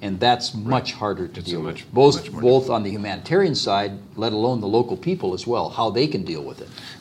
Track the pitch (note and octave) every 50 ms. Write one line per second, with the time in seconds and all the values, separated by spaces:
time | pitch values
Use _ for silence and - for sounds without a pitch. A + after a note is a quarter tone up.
0 | - G2+ F#2+ F#2 G#2+ B2 B2 - - - - A2+ G#2 A2+ C3 B2+ A#2+ - - -
1 | G#2+ G#2 G2 F#2 F2+ E2 - - E2+ F2 F2 E2+ D#2 D#2+ - - - - - A#2+
2 | C#3 C#3+ - E2+ E2 - - D#2 A2 B2 B2+ C3 B2+ C3 B2 A2 G#2 G2+ G2 G#2+
3 | G2+ G#2 F#2+ F2 E2+ - D#3+ F#3+ G3 F3 C#3 - - A2 G2+ G2+ G2+ G2+ G2 F#2+
4 | - - - - G#2+ A#2 G#2+ G#2+ A2 B2 B2+ A#2 G#2 G2 G#2 A#2 B2 A#2+ G2 F2+
5 | - E3+ F#3 F3 - F#2+ F#2 F#2 - - A#2+ A2+ F2 D#2 - - A#2 A2 G2+ A#2
6 | C#3+ D#3 D3+ F#3+ F3+ D#3+ E3 D3+ C#3+ C3 - - - - - - - - - -